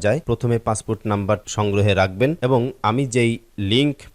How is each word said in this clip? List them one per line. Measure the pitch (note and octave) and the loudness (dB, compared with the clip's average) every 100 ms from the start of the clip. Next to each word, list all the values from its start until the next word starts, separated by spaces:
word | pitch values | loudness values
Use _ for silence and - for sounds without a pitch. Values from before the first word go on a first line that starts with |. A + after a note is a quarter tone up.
যায়। | G2+ C#3 - | 0 0 -2
প্রথমে | A#2 B2 A#2 - | -2 0 -2 -2
পাসপোর্ট | A2 - A2 A2 | -4 -4 -6 -2
নাম্বার | G2+ G2+ G#2 - - | -2 0 -2 -4 -4
সংগ্রহে | G#2 G2+ G2+ F#2+ | 0 2 2 2
রাখবেন | F#2+ F#2+ C3 E3 B2 | 0 0 -2 0 0
এবং | C3 B2+ - G#2+ | 0 0 -4 -2
আমি | A#2 C3+ B2+ | -2 0 0
যেই | A#2 A#2 - - G2 | 0 -2 -8 -6 0
লিংক | A#2 D3 C#3 - | 2 2 -2 -12